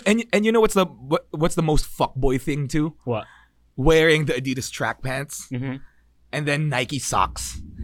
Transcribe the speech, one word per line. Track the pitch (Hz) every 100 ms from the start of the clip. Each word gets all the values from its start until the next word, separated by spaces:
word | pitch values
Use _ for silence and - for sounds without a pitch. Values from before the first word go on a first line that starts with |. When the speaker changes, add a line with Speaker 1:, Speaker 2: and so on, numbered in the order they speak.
| 196
Speaker 1:
and, | 220 233
and | 202 214
you |
know | 226
what's | 214
the, | 196 175
what, | 135 131 165 -
what's | 156 165 -
the |
most | 156 147 -
fuckboy | - - 135 131 127
thing | - 143 135
too? | 156 156 - 127
Speaker 2:
What? | 110 - - _ _ _ -
Speaker 1:
Wearing | 139 160 160 156 147
the |
Adidas | 131 131 127 -
track | - 113 -
pants | 131 131 147 - -
Speaker 2:
Mm-hmm. | 127 135 135 - _ _ _ _
Speaker 1:
and | 147 147
then | 143 151
Nike | 127 131 151
socks | - 113 92 - - - - -